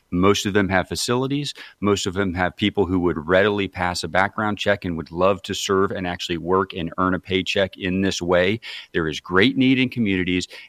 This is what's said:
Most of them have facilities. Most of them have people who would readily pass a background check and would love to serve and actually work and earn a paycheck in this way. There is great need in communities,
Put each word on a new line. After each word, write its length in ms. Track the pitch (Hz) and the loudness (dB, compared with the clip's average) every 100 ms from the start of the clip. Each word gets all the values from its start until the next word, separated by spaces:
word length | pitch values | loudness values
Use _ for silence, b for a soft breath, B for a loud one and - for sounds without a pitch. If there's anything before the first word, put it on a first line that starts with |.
| _ | _
Most 340 | 90 95 101 | 2 4 4
of 100 | 110 | 2
them 140 | 101 92 | 0 2
have 180 | 92 85 | 0 0
facilities. 640 | 90 - 123 131 143 143 B B - | -4 -2 0 0 -4 -6 B B -4
Most 280 | 101 101 101 | 0 0 0
of 80 | |
them 200 | 92 98 | -2 -2
have 220 | 87 90 - | 0 -2 0
people 280 | 101 101 | 0 2
who 140 | 90 92 | 2 2
would 300 | 87 80 76 | 0 0 2
readily 400 | 92 104 101 92 | 4 4 2 -2
pass 340 | - 90 90 | -4 -4 -4
a 60 | 85 | -2
background 500 | 90 98 - 107 101 | 0 0 0 -4 -2
check 260 | 101 101 | 0 0
and 120 | 92 82 | -2 -6
would 160 | 78 | -6
love 280 | 82 92 95 | 0 2 2
to 120 | - | -4
serve 380 | 92 - 98 95 | -4 0 2 0
and 120 | 95 | -2
actually 340 | 90 87 - 85 | -6 -6 -6 -4
work 340 | 80 92 98 | 0 0 0
and 200 | 98 80 - | -4 -6 -2
earn 160 | 92 | 0
a 60 | 90 | 0
paycheck 560 | - 95 85 101 95 - | -2 -2 0 -2 -2 -2
in 240 | 95 95 | -2 0
this 200 | 95 - | 0 -2
way. 380 | 87 90 90 113 B B B | 2 4 4 0 B B B
There 140 | 90 78 | -4 -4
is 140 | 73 | -4
great 360 | - 92 117 135 | -2 2 2 4
need 220 | 131 131 | 2 2
in 100 | 123 | 0
communities, 600 | 127 107 92 90 90 - B | -2 0 0 0 -2 -4 B